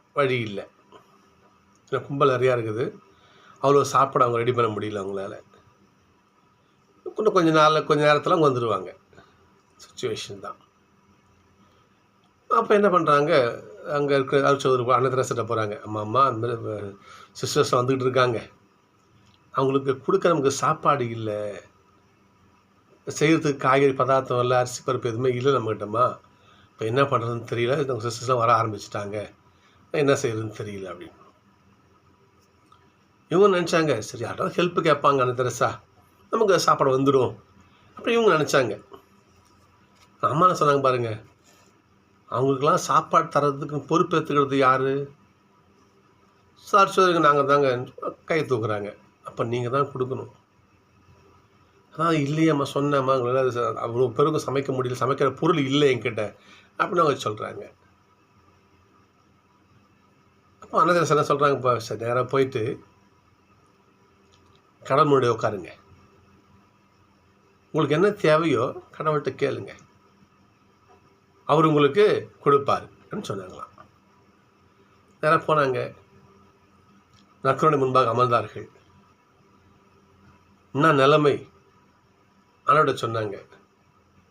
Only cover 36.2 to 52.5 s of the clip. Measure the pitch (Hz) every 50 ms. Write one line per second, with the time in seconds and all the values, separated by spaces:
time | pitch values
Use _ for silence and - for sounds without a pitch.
36.2 | _ _ - 226 226 196 180 160 - - 156 - 147 139 131 131 139 139 135 135
37.2 | 123 101 - - - _ _ _ _ _ _ _ _ _ _ - - 262 226 233
38.2 | 226 208 165 156 143 139 - 143 127 107 98 - - _ - - _ _ _ _
39.2 | _ _ _ _ _ _ _ _ _ _ _ _ _ _ _ _ _ _ _ _
40.2 | - - 135 151 180 185 170 - 160 147 143 143 135 131 127 123 120 113 107 104
41.2 | - - _ _ _ _ _ _ _ _ _ _ _ _ _ _ _ _ _ _
42.2 | _ - 104 117 131 135 139 127 139 151 180 160 - - 143 156 160 - - 170
43.2 | 156 156 - 147 139 143 139 139 151 143 147 143 - - 160 - - 175 170 160
44.2 | 156 - 147 143 139 127 135 135 135 127 131 131 131 135 135 139 139 135 - _
45.2 | _ _ _ _ _ _ _ _ _ _ _ _ _ _ _ _ _ _ _ _
46.2 | _ _ _ _ _ _ _ _ - - - 202 196 - - 196 190 180 175 165
47.2 | 156 147 147 143 135 135 143 143 143 131 123 123 131 - - - - - - -
48.2 | _ - 170 160 143 117 131 110 110 107 107 104 101 101 - - - _ _ _
49.2 | _ - - - 127 113 120 123 123 120 123 139 143 139 - 131 127 131 127 -
50.2 | 113 113 - _ _ _ _ _ _ _ _ _ _ _ _ _ _ _ _ _
51.2 | _ _ _ _ _ _ _ _ _ _ _ _ _ _ - - 160 170 165 151
52.2 | 139 135 151 156 160 160